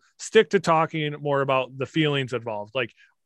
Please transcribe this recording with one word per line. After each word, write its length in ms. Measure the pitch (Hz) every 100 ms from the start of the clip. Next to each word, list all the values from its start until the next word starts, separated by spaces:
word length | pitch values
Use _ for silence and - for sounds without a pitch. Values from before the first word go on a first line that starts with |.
| _ -
stick 320 | - 220 214
to 80 | 196
talking 560 | 170 160 160 160 151 147
more 200 | 147 139
about 360 | 139 131 127 131
the 80 | 127
feelings 480 | 160 151 143 127
involved. 420 | 127 113 107 104 131
Like, 180 | 120 _ _ _